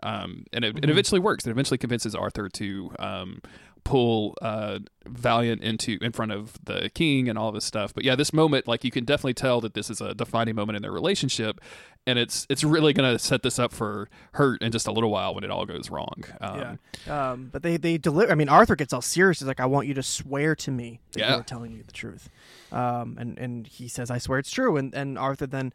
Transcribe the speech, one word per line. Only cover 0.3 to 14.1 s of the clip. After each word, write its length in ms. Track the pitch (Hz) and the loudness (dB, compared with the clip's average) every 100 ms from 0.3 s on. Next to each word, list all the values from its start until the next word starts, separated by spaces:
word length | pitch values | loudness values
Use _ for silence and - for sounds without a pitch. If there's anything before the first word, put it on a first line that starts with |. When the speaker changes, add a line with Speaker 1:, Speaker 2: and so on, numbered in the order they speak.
| 90 - | -12 -8
Speaker 1:
and 100 | 120 | -4
it, 120 | 113 117 | -2 2
Speaker 2:
Mm-hmm. 80 | 147 | 4
Speaker 1:
it 40 | |
eventually 300 | 165 - 196 | 6 6 4
works. 260 | 208 - 123 | 4 0 -2
It 60 | |
eventually 260 | 117 135 127 | 0 0 0
convinces 380 | 120 120 110 107 | 0 -2 -2 -4
Arthur 320 | 95 - 101 | -4 -4 -6
to, 440 | - 101 98 92 - | -6 -6 -6 -10 -8
um, 420 | 95 95 92 - - - - - | -8 -6 -10 -12 -16 -20 -20 -10
pull, 520 | - 135 120 110 104 - | 2 4 4 4 0 -4
uh, 380 | 113 107 104 101 101 _ - | -4 -4 -4 -6 -10 _ -14
Valiant 560 | 120 120 117 117 113 | -2 2 4 2 0
into, 380 | 107 110 - 104 | -2 -2 -2 -2
in 100 | 120 | -4
front 200 | 117 110 | -4 -4
of 260 | 101 110 - | -4 -10 -14
the 260 | - 95 101 - | -6 -4 -4 0
king 340 | 160 135 123 | 2 2 2
and 80 | 110 | 0
all 140 | 110 | -2
this 140 | 104 - | -4 -4
stuff. 280 | 110 101 | -4 -4
But 100 | - | -2
yeah, 120 | 131 127 | 0 2
this 180 | 147 | 4
moment, 340 | 156 160 135 - | 4 6 4 2
like, 160 | 117 | -2
you 60 | 123 | 0
can 160 | 135 120 | -2 0
definitely 300 | 143 135 123 | 0 2 0
tell 260 | 131 120 | 2 2
that 140 | 110 107 | 0 -6
this 160 | 101 | -6
is 100 | 104 | -6
a 140 | 101 104 | -6 -6
defining 400 | 117 117 113 110 | -2 0 0 -2
moment 200 | 104 104 | -2 -4
in 40 | |
their 100 | 104 | -4
relationship, 680 | 95 160 202 135 - 110 - - - - _ - | -2 0 0 0 -2 -4 -6 -12 -20 -20 _ 0
and 100 | 120 | 0
it's, 300 | 120 - - | 0 -2 -2
it's 140 | 139 | 0
really 300 | 151 156 151 | 4 6 6
gonna 260 | 135 131 113 | 6 4 2
set 240 | - 127 | 2 0
this 160 | 123 - | 0 0
up 120 | 120 | -2
for 380 | - 107 101 104 | -2 -4 -4 -10